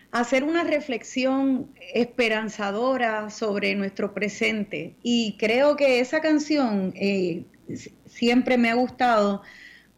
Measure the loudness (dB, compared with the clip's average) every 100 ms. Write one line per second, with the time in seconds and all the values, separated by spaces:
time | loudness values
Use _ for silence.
0 | _ -4 0 0 0 0 0 -2 -2 -8
1 | -6 -2 0 2 2 0 -4 -16 -6 -2
2 | -2 0 0 0 -4 -4 -4 -2 0 0
3 | 0 -2 -6 -6 -4 -2 -2 -2 -4 -4
4 | -6 -4 -6 -2 -2 -2 -4 -8 -10 -8
5 | -2 0 0 -2 0 2 4 4 4 2
6 | 2 0 2 2 2 0 2 0 -2 -2
7 | -2 0 0 -4 -10 _ -14 -14 -14 -20
8 | -20 -2 2 4 4 2 2 2 0 0
9 | 2 4 2 0 -6 -20 -20 -20 _